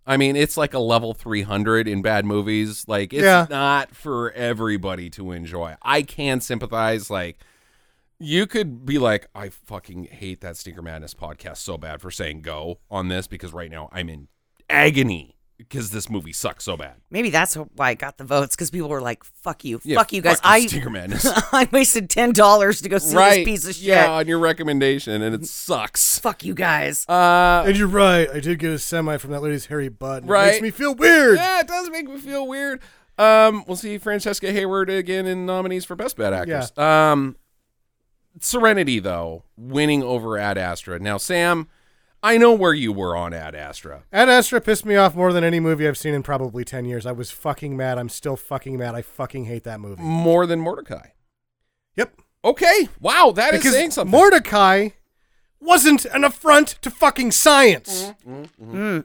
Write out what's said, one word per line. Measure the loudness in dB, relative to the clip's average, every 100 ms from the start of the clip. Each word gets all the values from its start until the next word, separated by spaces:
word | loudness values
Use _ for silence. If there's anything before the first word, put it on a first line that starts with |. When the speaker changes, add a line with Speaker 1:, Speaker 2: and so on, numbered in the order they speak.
| -4
Speaker 1:
I | 0
mean, | 0 0
it's | -2 -2
like | -4
a | -2
level | 0 0 -2
three | -10 -8 -6
hundred | -4 -2 0 0 -2
in | -4
bad | -2 -2 -2
movies. | -2 -2 -2 -4 -8 -6
Like, | -4 -4
it's | 0
Speaker 2:
Yeah. | 4 4 2
Speaker 1:
not | -2 0 0 -2 -10
for | -10 -6 -6
everybody | -6 -6 -4 -4 -4 -6 -10 -12
to | -14 -14
enjoy. | -12 -12 -10 -10 -8
I | 0 0
can | -2 -6 -4 -4
sympathize. | -4 -8 -6 -4 -2 -4 -6
Like, | -8 -8 -12 _ _ _ _ _ _ _ -16
you | -4 -2 0
could | -2 -6 -8
be | -6 -2
like, | 0 0 -4
"I | -18 -18
fucking | -18 -18 -18 -16 -16
hate | -16 -16 -14 -14
that | -16 -16
Stinker | -18 -18
Madness | -16 -16 -18
podcast | -18 -18 -18 -18 -16
so | -14 -12
bad | -14 -16
for | -14
saying | -12 -10 -10
go | -12 -12 -12 -14 _
on | -8 -6
this | -6 -8
because | -14 -16
right | -16 -16
now | -16 -14
I'm | -12 -12
in | -14 -20 _ _ _ -2
agony | 2 4 2 0 -4 -10 _ _ _
because | _ -12 -10
this | -10 -8
movie | -10 -10
sucks | -8 -8 -8
so | -10 -10
bad." | -12 -20 _
Speaker 3:
Maybe | -6 -2
that's | -2 -2
why | -4 -10 -4 -4
it | -4
got | -8 -14
the |
votes, | -4 -2 -2 -4
'cause | -8
people | -8 -8
were | -6
like, | -6 -10
"Fuck | -14 _ -12 -12
you. | -10 -10
Speaker 1:
Yeah, | -2 0
Speaker 3:
Fuck | 0
you | 0
guys. | 0 2
Speaker 1:
fuck |
you, | 4
Speaker 3:
I, | 4 4
Speaker 1:
Stinker | -4 -6
Madness. | -8 -8 -4 0
Speaker 3:
<laughs> | 0 0
I | 2 2
wasted | 4 2 0 -2
ten | 0 2
dollars | 6 8 8 6 0
to | -2
go | -4
see | 0 4
Speaker 1:
Right. | 6 4
Speaker 3:
this |
piece | 2 -4 -6
of |
shit." | -8
Speaker 1:
Yeah, | 2 4 4
on | 2 -2
your | 0
recommendation, | 0 0 -2 0 2 0 -2 -4
and | -2
it | -4 -8
sucks. | -12 -6 -4 -4 -2 0 0
Speaker 3:
Fuck | -4 -6
you | -8
guys. | -4 0 0 -2 -6 0
Speaker 1:
Uh, | 4 6 6 6 4 4
Speaker 2:
And | 2
you're | 2
right. | 4 4 4 2
I | -2
did | -4 -4
get | -4
a | -6
semi | -6 -4 -4 -4
from | -6
that | -8
lady's | -6 -6 -6
hairy | -8 -8
butt, | -8 -10 -8
and | 0
it |
Speaker 1:
Right. | 4 4
Speaker 2:
makes | 4
me | 0
feel | -4 -4
weird. | 2 6 8 8 6
Speaker 1:
Yeah, | 4 0
it | -2
does | -4 -6
make | -8 -10
me | -14
feel | -10 -8 -6
weird. | -6 -6 -8 -14 _ _ 2
Um, | 6 8 6 4 -6
we'll | -10
see | -8 -8
Francesca | -4 -4 -4 -6 -4
Hayward | -4 -2 -2 -2
again | -2 -4 -4 -4
in | -6 -4
nominees | -4 -4 -6 -8
for | -8
Best | -8 -4
Bad | -4
Actress. | -4 -4 -6 -6 -2
Speaker 2:
Yeah. | 2 4 4
Speaker 1:
Um, | 2 -2 -8 _ _ _ _ _ _ _ _ _ _
Serenity, | -6 2 2 2 0 -2
though, | -4 -6 -8 -12 _ _
winning | -6 0 2 0
over | 0 -4 -4 -4
Ad | -4 -4
Astra. | -6 -8 -10 -8
Now, | -6 -6
Sam, | -4 0 0 0 -4 _ _ _ _ _
I | 2 6
know | 6
where | 6 4
you | 0 -2
were | -2 -4 -4
on | -6
Ad | -8 -12 -14
Astra. | -16 -16 -18 -20 -4
Speaker 2:
Ad | 2 6
Astra | 6 4 0
pissed | -2 -2 0
me |
off | 4 4 4
more | 0
than | 2
any | 0 0
movie | 0 0 -2
I've | -2
seen | -4
in | -6
probably | -4 -6 -6 -8
ten | -10 -8
years. | -8 -8
I | -8
was | -10 -12
fucking | -10 -8 -8 -8 -6
mad. | -6 -6
I'm | -8
still | -10 -8 -8
fucking | -8 -12 -10 -10
mad. | -8
I | -10
fucking | -12 -12 -10 -10 -10
hate | -10
that | -12 -14
movie. | -14 -10
Speaker 1:
More | -4 0 4 4 4
than | -2
Mordecai. | -4 -8 -12 -16 -16 _ _ _ _ _ _ _ _ -8
Speaker 2:
Yep. | -8 _ _ _
Speaker 1:
Okay. | -2 2 4 4 2 -2
Wow, | 0 4 4
that | 4 2
is | 2
Speaker 2:
Because | 4
Speaker 1:
saying | 4 2
something. | -2 4
Speaker 2:
Mordecai | 8 8 8 4 4 4 4 0 -6 _ _ _ _ _ _
wasn't | 4 4 6 4 2
an | 0
affront | 0 2 4 6 4 -2
to | -10
fucking | 0 2 2 0
science. | 2 6 8 6 4 -2 -10 -10 -14 -18
Speaker 1:
Mm-hmm. | -18 -18 _ -14 -8
Speaker 3:
Mm, | -4 -4